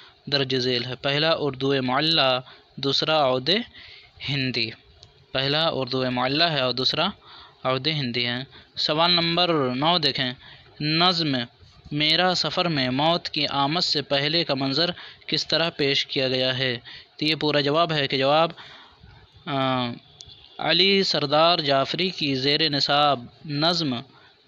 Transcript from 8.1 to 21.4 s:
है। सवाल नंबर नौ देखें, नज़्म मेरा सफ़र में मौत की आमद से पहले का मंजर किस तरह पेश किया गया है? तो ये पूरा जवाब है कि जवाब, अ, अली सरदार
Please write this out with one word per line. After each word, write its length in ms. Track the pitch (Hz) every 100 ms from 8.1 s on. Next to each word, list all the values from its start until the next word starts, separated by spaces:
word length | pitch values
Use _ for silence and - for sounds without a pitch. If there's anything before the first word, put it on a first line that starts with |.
| 120
है। 240 | 120 123 135 - - -
सवाल 340 | - 156 175
नंबर 640 | 175 170 170 175 160 131 127
नौ 240 | 156 180
देखें, 360 | 147 131 127 127 - - - -
नज़्म 680 | 147 160 180 165 156 131 120 _ - - -
मेरा 400 | 147 151 165 180
सफ़र 340 | 175 156 180 175
में 220 | 147 127
मौत 380 | 131 156 175 -
की 180 | 160 143
आमद 360 | 139 139 170
से 200 | - 151
पहले 420 | 135 139 147 165
का 120 | 165 135
मंजर 380 | 135 139 170 170 - - -
किस 200 | 156 -
तरह 200 | 156 165
पेश 340 | 160 139 135
किया 240 | - 139 131
गया 260 | 127 127
है? 280 | 127 131 117 - - - -
तो 60 | 151
ये 100 | 151
पूरा 260 | 151 147
जवाब 300 | 139 156 170
है 160 | 156 139
कि 100 | 135
जवाब, 380 | 135 151 165 - - - - - - - - - 170
अ, 440 | 139 131 127 120 - - - - - - -
अली 440 | 151 165 196 196
सरदार 580 | 185 156 143 151